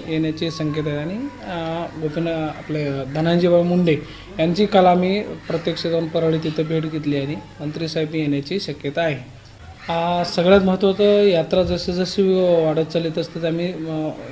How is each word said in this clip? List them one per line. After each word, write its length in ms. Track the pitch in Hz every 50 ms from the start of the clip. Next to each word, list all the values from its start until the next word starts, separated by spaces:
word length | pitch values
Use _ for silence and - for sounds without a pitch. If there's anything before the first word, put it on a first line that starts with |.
| 143 147
येण्याचे 440 | 160 160 160 156 151 156 170 165
संकेत 320 | 156 - 160 151 147 156 147 156
आहेत 120 | 147 147
आणि, 160 | 151 165 185 220 269 285 277 - 220
अ, 400 | 208 185 170 165 160 165 170 170 - - 151
गोपीनाथ 300 | 160 156 147 170 165 170
आपले 540 | 165 160 156 156 143 - - - 151 151 151 143 139 139 135 131 139
धनंजयबाबा 480 | 156 160 165 175 175 175 175 175 175 175
मुंडे 340 | 175 175 180 180 165 151 139 - - - - - - - -
यांची 260 | 160 170 175 180 208
काल 200 | 202 208 190 185
आम्ही 360 | 180 180 180 180 185 196 208
प्रत्यक्ष 680 | 208 - 160 160 - - 160 160 160 175 165 - - 170
जाऊन 200 | 165 165 165 156
परळी 300 | 170 170 165 160 160 160
तिथं 260 | 160 160 156 - 160
भेट 200 | 156 165 160 160
घेतली 340 | 160 156 156 147 147 143 139
आणि 180 | 135 139 156 190 - - - -
मंत्री 260 | 156 147 151 165 165 160
साहेब 280 | - 165 160 151 160
येण्याची 440 | 160 156 147 143 139 139 - 180 202
शक्यता 420 | - - 143 - - 143 139 170
आहे. 360 | 170 160 147 127 123 - - - - - - - - - - - - - 165
अ, 320 | 165 165 175 175 175 175
सगळ्यात 360 | 175 - 185 170 180 196 202
महत्त्वाचं, 600 | 190 190 185 185 202 196 190 196 208 208 208 208 208
यात्रा 400 | 202 180 165 160 165 - 185 180
जशी 300 | 175 180 170 - - 175
जशी 400 | 175 185 175 - - 196 190 185 185 185 180 175 170 160
वाढत 260 | 156 151 160 160 160 -
चालली 160 | 170 165 165
तसं 280 | 160 175 160 - - 165
तसं 100 | 165 165
आम्ही, 260 | 160 170 175 180 180
अ, 360 | 156 160 160 160 156 156 156 - - - 123